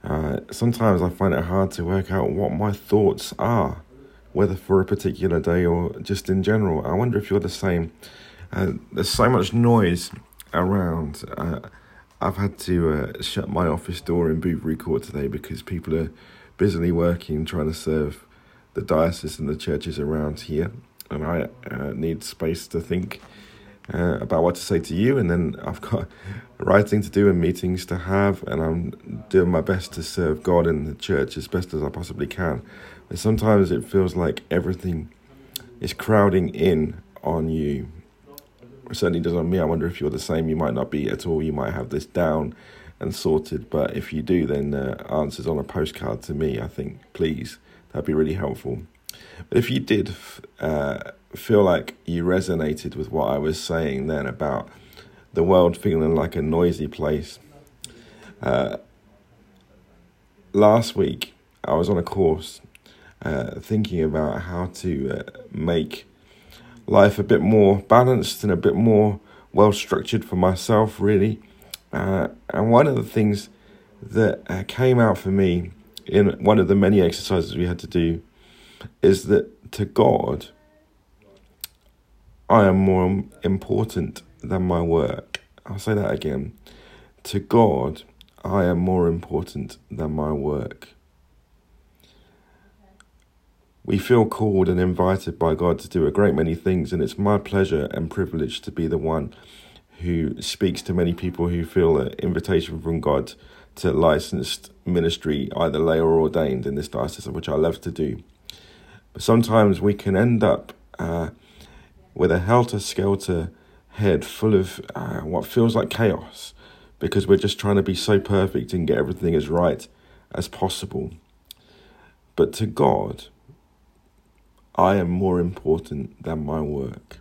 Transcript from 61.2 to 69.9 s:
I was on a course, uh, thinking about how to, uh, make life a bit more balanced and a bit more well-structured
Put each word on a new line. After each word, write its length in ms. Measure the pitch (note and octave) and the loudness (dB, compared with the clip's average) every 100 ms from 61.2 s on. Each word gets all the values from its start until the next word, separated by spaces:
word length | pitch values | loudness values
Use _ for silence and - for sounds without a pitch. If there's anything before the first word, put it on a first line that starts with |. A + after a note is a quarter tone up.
| - _ _ _ | -12 _ _ _
I 100 | - | -2
was 160 | D#2 F2 | 0 2
on 80 | F2+ | 0
a 60 | |
course, 580 | E2+ G2 E2+ D#2 - - - _ _ - - _ | -2 2 2 2 -6 -20 -20 _ _ -20 -20 _
uh, 380 | - C#2+ A#1+ - | -4 -4 -4 -10
thinking 440 | - G#2+ G#2 F2 | -2 -2 0 0
about 380 | D#2 D#2 D2+ G1+ | 0 0 -2 -4
how 240 | F2 F2 F2+ | -6 -6 -6
to, 340 | - F2+ C#2+ C2+ | -6 -4 -2 -4
uh, 140 | - - - - | -6 -8 -18 -14
make 560 | - D#2+ E2+ D#2 - - _ _ _ - - - - - | -4 0 0 -2 -8 -16 _ _ _ -20 -20 -20 -16 2
life 320 | G2+ G2+ G#2 | 6 6 4
a 40 | |
bit 180 | G2 G#2 | 2 4
more 380 | F2+ A2 G2 G2+ | 6 8 8 6
balanced 640 | - A#2 B2+ A#2+ - - | 6 6 6 2 -2 -4
and 80 | G#2 | -2
a 60 | F2 | 2
bit 180 | G2+ | 2
more 440 | F#2 A2+ G#2 G#2+ G2 - - - | 4 4 6 4 0 -10 -20 -4
well-structured 720 | F#2 G#2 G2 - | 4 4 4 -2